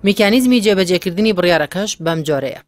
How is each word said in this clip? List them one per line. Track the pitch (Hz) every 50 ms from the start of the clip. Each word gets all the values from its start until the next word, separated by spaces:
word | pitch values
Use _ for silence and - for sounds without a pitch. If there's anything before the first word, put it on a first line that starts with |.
| -
میکانیزمی | 196 202 - 214 202 214 254 254 247 254 247 196
جێبەجێکردنی | 214 208 190 190 170 185 175 - 196 170 180 214 220 214 180
بڕیارەکەش | 175 175 175 160 151 143 - 180 202 214 - _ 165
بەم | 165 165 165 156 147
جۆرەیە. | 151 135 135 131 - - -